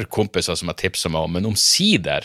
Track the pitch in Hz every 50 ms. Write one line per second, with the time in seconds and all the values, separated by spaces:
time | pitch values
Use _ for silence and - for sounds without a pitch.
0 | 113 - - - 107 104 - 92 85 - 87 78 87 85 78 - - 92 - -
1 | - 90 80 80 78 80 85 90 98 110 107 - - - - - 180 214 208 117
2 | 82 73 71 71